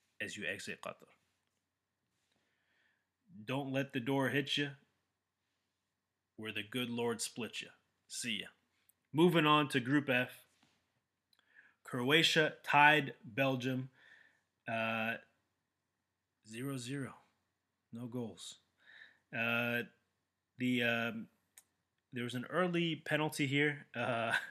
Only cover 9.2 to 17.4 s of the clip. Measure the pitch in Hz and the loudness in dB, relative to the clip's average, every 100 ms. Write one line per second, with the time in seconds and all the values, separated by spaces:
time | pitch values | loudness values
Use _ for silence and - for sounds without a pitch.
9.2 | 175 165 151 151 143 139 120 147 135 123 | 6 6 6 6 4 0 2 0 2 0
10.2 | 127 - - _ _ _ _ _ _ _ | 0 -8 -20 _ _ _ _ _ _ _
11.2 | _ _ _ - - _ - 131 123 156 | _ _ _ -20 -20 _ -10 -4 4 6
12.2 | 156 - 156 - - 147 147 151 139 - | 6 4 2 0 2 8 8 8 4 -6
13.2 | - 110 135 131 123 131 131 _ - - | -10 0 0 0 -2 -4 -6 _ -20 -20
14.2 | - _ _ _ - 113 113 113 110 117 | -20 _ _ _ -6 -4 -2 -2 -2 -6
15.2 | - _ _ _ _ _ _ _ _ _ | -10 _ _ _ _ _ _ _ _ _
16.2 | _ _ 107 113 135 135 120 143 127 - | _ _ -16 -10 -6 -6 -6 -8 -8 -12
17.2 | _ _ | _ _